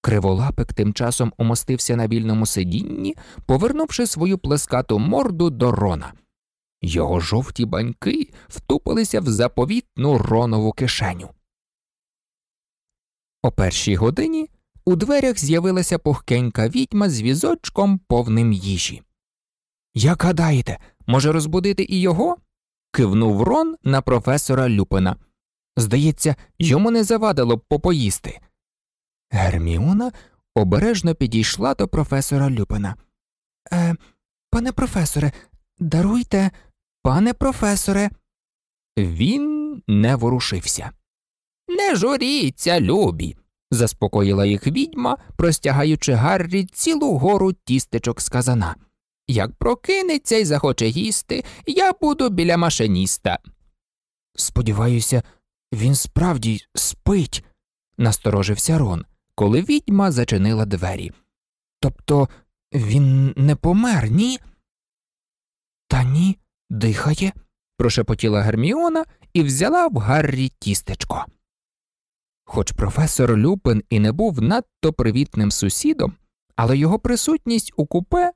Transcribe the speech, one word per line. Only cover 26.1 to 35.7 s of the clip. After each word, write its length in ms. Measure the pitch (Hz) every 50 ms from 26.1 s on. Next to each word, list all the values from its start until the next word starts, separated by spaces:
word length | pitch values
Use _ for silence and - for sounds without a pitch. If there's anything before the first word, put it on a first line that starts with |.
| 147 - - 156 143 - - _ _ _
йому 320 | 170 165 - - 202 226
не 140 | 233 233 220
завадило 520 | 196 226 220 220 214 185 139 127 117 117
б 80 | 113 - _
попоїсти». 720 | 147 147 - 180 180 151 123 101 92 - - - - - _ _ _ _ _ _ _ _ _ _ _ _ _ _ _ _ _ _
Герміона 840 | - 101 92 90 90 82 82 82 82 82 104 156 190 208 240 254 - - - _ _ _ _ _ _
обережно 600 | 117 107 185 180 - 190 220 233 190 165 170 160
підійшла 600 | - 151 113 110 110 110 - - - - 262 277
до 140 | - 208 185
професора 600 | - - 151 - - 135 135 - 147 139 139 139
Люпина. 460 | 131 113 101 - - 104 101 98 107 - _ _ _ _ _ _ _ _ _ _ _ _ _ - -
«Е, 240 | 175 170 170 170 - - - _ _ _ _ _ _ _ _
пане 220 | - 233 233 262 -
професоре, 600 | - 277 247 - 196 165 143 - 147 143 147 - - - _ _ _ _ _